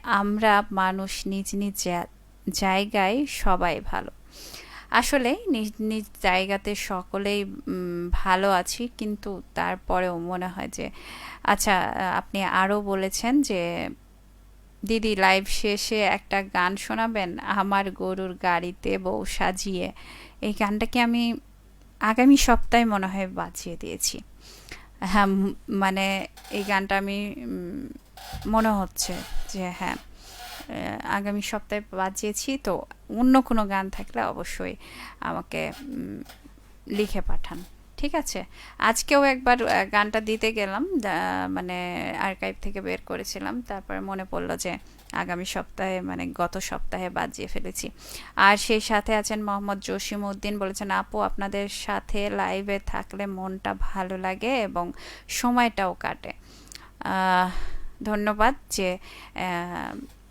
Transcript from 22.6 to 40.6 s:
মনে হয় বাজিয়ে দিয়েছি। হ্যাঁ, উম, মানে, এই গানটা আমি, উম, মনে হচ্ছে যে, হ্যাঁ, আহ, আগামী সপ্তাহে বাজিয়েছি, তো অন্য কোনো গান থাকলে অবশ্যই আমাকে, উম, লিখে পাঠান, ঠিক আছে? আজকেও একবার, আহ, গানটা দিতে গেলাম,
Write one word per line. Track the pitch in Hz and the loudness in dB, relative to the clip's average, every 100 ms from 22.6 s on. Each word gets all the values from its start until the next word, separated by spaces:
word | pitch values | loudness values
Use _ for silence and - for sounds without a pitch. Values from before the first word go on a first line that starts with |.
| - 233 | 8 6
মনে | 233 202 190 | 6 4 0
হয় | 196 185 | -2 -4
বাজিয়ে | 190 170 - 180 165 | -4 -6 -8 -10 -8
দিয়েছি। | - - - - - - - - - - - - | -8 -4 -4 -4 -10 -20 -20 -20 -16 -18 -18 -8
হ্যাঁ, | 190 208 196 | 2 4 6
উম, | 196 196 - - | 4 2 -2 -4
মানে, | 196 190 190 190 196 - - - | 0 2 2 0 0 -4 -12 -8
এই | 202 196 | -6 0
গানটা | 196 196 196 | 0 2 0
আমি, | 196 202 208 - | 0 -4 -4 -6
উম, | 240 185 175 - - - - - - - 196 | -8 -8 -8 -8 -10 -14 -20 -18 -12 -8 0
মনে | 220 220 | 2 4
হচ্ছে | 202 185 - - 180 - - - | 2 0 -4 -4 -6 -2 0 0
যে, | 196 180 175 | -4 -6 -4
হ্যাঁ, | 185 - | -4 -6
আহ, | - - - - - - - - - 101 - | -8 -20 -20 -16 -14 -14 -10 -8 -6 -6 -4
আগামী | 202 202 208 | -2 -2 -4
সপ্তাহে | - 214 - 208 208 190 | -4 -6 -4 -8 -6 -4
বাজিয়েছি, | 190 190 208 208 - 269 | -4 -2 -4 -4 -4 -4
তো | 208 170 - - - | -2 -4 -6 -16 -6
অন্য | 214 254 262 | 2 6 6
কোনো | - 226 202 | 6 2 2
গান | 196 190 | -2 -2
থাকলে | - 196 233 | -6 -6 -4
অবশ্যই | - - - - 185 - - - - - | -2 -4 -8 -6 -8 -8 -14 -16 -16 -10
আমাকে, | - 170 - 160 160 - | -8 -6 -6 -6 -6 -8
উম, | - - - 101 - - - - - - - | -10 -10 -8 -10 -14 -18 -20 -20 -20 -20 -6
লিখে | 202 208 196 | -2 0 0
পাঠান, | - - - 170 185 - - - | 4 4 2 -4 -14 -18 -16 -4
ঠিক | 294 | -2
আছে? | 330 294 196 185 - - - | 0 -2 -6 -8 -14 -16 0
আজকেও | 220 226 - 277 | 2 2 4 6
একবার, | 277 262 254 247 | 6 4 4 4
আহ, | 226 190 196 | 4 2 2
গানটা | 208 208 220 | 2 2 0
দিতে | 214 220 220 | 0 0 0
গেলাম, | 220 | 0